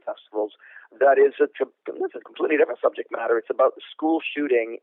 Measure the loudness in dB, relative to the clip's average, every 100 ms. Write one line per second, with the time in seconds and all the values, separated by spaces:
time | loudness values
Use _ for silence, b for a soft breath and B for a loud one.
0 | -14 -14 _ -6 -6 -8 B B B 2
1 | 4 6 4 2 -2 -2 -8 _ -14 -8
2 | -8 -10 -16 -6 -2 0 0 0 -2 -4
3 | -8 -6 -2 -2 -2 0 0 -2 -14 -6
4 | -2 -2 -4 -6 0 0 -2 -6